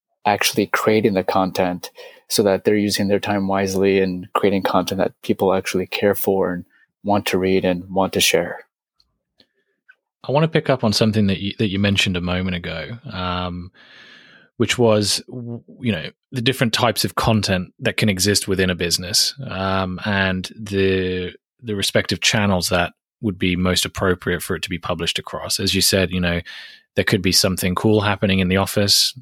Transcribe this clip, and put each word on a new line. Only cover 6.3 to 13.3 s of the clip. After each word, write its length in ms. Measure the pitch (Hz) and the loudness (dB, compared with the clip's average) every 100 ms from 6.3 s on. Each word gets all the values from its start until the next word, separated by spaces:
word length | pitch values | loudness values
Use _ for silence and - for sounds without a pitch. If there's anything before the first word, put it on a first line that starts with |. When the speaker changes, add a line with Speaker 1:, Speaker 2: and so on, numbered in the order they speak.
| 95 90 | 0 0
Speaker 1:
and 120 | 90 - _ _ _ | -4 -8 _ _ _
want 240 | 101 104 - | -2 -2 0
to 120 | 92 | 0
read 280 | 92 95 90 | 2 2 2
and 180 | 90 95 | -2 -4
want 240 | 95 92 | -2 0
to 60 | 95 | 0
share. 440 | - 85 85 - - _ _ _ _ _ _ _ _ _ _ _ _ _ _ _ - | 2 2 0 -8 -16 _ _ _ _ _ _ _ _ _ _ _ _ _ _ _ -2
Speaker 2:
I 60 | |
wanna 160 | 139 160 | 0 2
pick 220 | 160 - | 2 2
up 140 | 131 | 2
on 100 | 113 | 2
something 320 | 101 110 107 98 | 2 2 4 2
that 120 | 90 | 0
you, 140 | 98 - | -4 -2
that 100 | 107 | -2
you 100 | 98 | 2
mentioned 380 | 101 98 101 90 | 2 2 0 -2
a 60 | |
moment 340 | 90 90 92 90 | -2 -2 -2 -4
ago, 420 | 87 82 76 117 - | -6 -8 -8 -12 -12
um, 580 | 92 90 | -6 -4